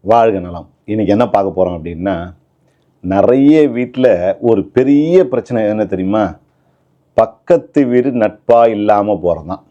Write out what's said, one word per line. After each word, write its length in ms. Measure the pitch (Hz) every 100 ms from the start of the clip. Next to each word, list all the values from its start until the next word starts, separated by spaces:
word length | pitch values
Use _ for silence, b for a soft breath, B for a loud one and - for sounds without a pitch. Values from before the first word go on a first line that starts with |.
வாழ்க 380 | 92 117 113 98
நலம். 300 | 87 85 - _
இன்னைக்கு 280 | - 107 101
என்ன 160 | 104 101
பார்க்க 360 | 101 98 87
போறோம் 40 | 92
அப்படின்னா, 680 | 87 80 82 95 90 87 87 _ _ _ _ _ _
நிறைய 680 | 90 95 101 131 139 156 147
வீட்ல 680 | 120 123 123 127 92 90 95
ஒரு 240 | 120 110
பெரிய 640 | 92 - 127 143 156 180 151
பிரச்சனை 400 | 120 - 120 104
என்ன 160 | 107
தெரியுமா? 520 | 101 95 95 107 101 98 _ _ _ _ _ _ _
பக்கத்து 720 | - 113 - _ 170 - - 131
வீடு 240 | 123 123
நட்பா 580 | 123 107 101 - 117 117
இல்லாம 520 | 107 104 104 104 101
போறதுதான். 400 | 85 80 78 - _